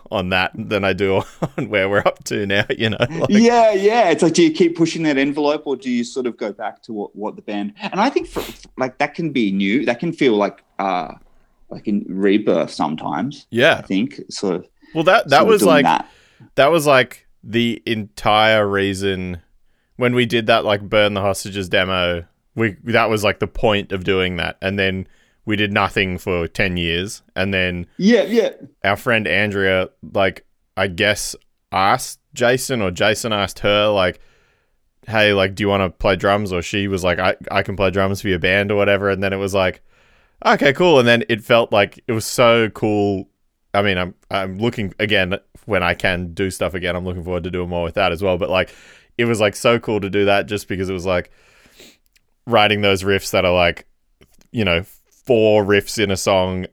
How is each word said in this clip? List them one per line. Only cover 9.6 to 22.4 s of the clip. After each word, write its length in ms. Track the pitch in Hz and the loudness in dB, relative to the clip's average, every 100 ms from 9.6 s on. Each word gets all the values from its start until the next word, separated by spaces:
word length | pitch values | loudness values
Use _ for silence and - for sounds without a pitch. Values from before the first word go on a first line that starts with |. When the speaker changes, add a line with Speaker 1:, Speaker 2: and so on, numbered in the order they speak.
| 98 120 117 | 0 0 -2
Speaker 2:
That 140 | 120 | -4
can 100 | 175 | -6
feel 220 | - 139 | 0 2
like, 280 | 107 98 - _ - | 2 0 -4 _ -8
uh, 340 | 95 90 82 - - _ _ _ _ | -4 -4 -8 -14 -20 _ _ _ _
like 180 | - - | -12 -6
in 160 | 101 - | -6 -6
rebirth 640 | 92 98 104 110 87 73 | -2 2 2 2 0 -2
sometimes. 760 | - 76 78 - 71 120 - - | -4 -6 -4 -6 -6 -6 -8 -8
Speaker 1:
Yeah. 260 | 113 143 123 | 0 2 2
Speaker 2:
I 40 | |
think 360 | - 98 127 - - | -2 -2 -2 -6 -14
sort 260 | - 101 82 | -8 -4 -4
of 120 | - _ _ | -8 _ _
Speaker 1:
Well, 120 | 156 165 | -2 2
that, 240 | 220 - | 2 4
that 80 | 143 | 4
Speaker 2:
sort 60 | |
of 40 | 202 | 4
Speaker 1:
was 140 | 214 | 4
Speaker 2:
doing 80 | 190 | 4
Speaker 1:
like, 140 | 151 85 | 4 4
Speaker 2:
that. 240 | 80 - _ _ _ - - | 0 -4 _ _ _ -6 0
Speaker 1:
that 120 | 139 | 2
was, 160 | 165 147 | 4 4
like, 420 | 135 123 - _ _ 120 | 4 2 -6 _ _ -4
the 360 | 113 117 113 - | -2 0 -2 -6
entire 800 | 110 101 - 117 107 107 110 104 | -6 -6 -4 2 4 4 4 2
reason 760 | 98 98 95 98 92 90 85 - _ _ _ _ - | 0 0 -2 -2 -4 -6 -10 -14 _ _ _ _ -4
when 140 | 123 123 | 0 2
we 100 | 120 | 0
did 220 | 117 113 | 0 2
that, 180 | 113 85 | 2 2
like, 160 | 101 | -2
Burn 320 | 101 107 104 | 0 2 2
the 80 | 101 | 2
Hostages 480 | 98 95 107 98 92 | -2 -2 -6 -8 -2
demo, 560 | 101 92 92 87 87 85 _ | 0 0 0 0 -2 -8 _